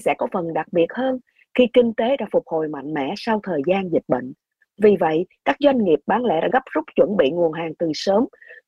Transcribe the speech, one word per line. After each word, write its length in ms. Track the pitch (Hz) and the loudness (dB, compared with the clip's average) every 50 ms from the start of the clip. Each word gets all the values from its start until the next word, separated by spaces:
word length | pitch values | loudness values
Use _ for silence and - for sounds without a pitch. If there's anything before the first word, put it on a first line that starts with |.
| - | 0
sẽ 100 | 156 143 - | -2 -2 -2
có 80 | - 247 | -4 -4
phần 200 | - 190 170 165 | -4 -4 -4 -4
đặc 140 | 160 156 160 - | -4 -6 -4 -2
biệt 200 | 180 170 165 - | 0 0 0 0
hơn 260 | - 240 262 262 262 254 _ _ _ _ _ _ - 254 | 0 -4 -4 -2 -4 -4 _ _ _ _ _ _ 2 2
khi 80 | 254 233 | 2 4
kinh 220 | - 247 240 226 214 | 4 4 4 2 2
tế 220 | - 226 247 277 | -2 0 0 0
đã 100 | 254 214 - | -2 -4 -2
phục 100 | - 170 - | -2 -2 -2
hồi 220 | - 165 160 156 151 | -2 -4 -4 -4 -4
mạnh 260 | 151 139 127 151 156 | -6 -8 -8 -8 -6
mẽ 200 | 147 135 147 202 | -4 -4 -4 -6
sau 240 | - - 233 220 208 | -6 -4 -2 -2 -2
thời 200 | - 196 170 143 135 | -2 -4 -4 -2 0
gian 260 | 180 190 196 190 175 | 0 0 -2 -2 -2
dịch 120 | 160 131 - - | -2 -2 0 -2
bệnh. 240 | 127 123 127 131 - _ _ _ _ _ _ _ _ - | -4 -4 -4 -8 -14 _ _ _ _ _ _ _ _ 2
Vì 140 | 208 208 196 170 | 4 4 4 4
vậy, 260 | 180 160 156 165 185 - _ _ - | 2 0 0 0 -2 -4 _ _ -4
các 120 | 277 285 - | -4 -2 2
doanh 240 | 277 285 262 240 202 | 2 2 2 2 2
nghiệp 140 | 175 151 - - | 2 2 0 0
bán 180 | 214 190 240 254 | -2 -2 0 0
lẻ 160 | 208 160 160 | 0 0 0
đã 80 | 170 175 | 0 0
gấp 100 | 233 269 - - | 0 -2 -2 -2
rút 140 | - 311 320 - - | -6 -6 -6 -2 2
chuẩn 200 | - 170 175 214 | 2 2 2 4
bị 140 | 180 147 135 | 2 2 2
nguồn 220 | 165 175 175 160 | 2 0 0 0
hàng 200 | 151 165 170 160 151 - | -2 -4 -8 -8 -6 -4
từ 120 | 175 160 147 | -4 -4 -4
sớm 300 | - - 196 196 220 277 - _ _ - - - - _ | -4 -2 0 2 2 2 0 _ _ -20 -20 -20 -14 _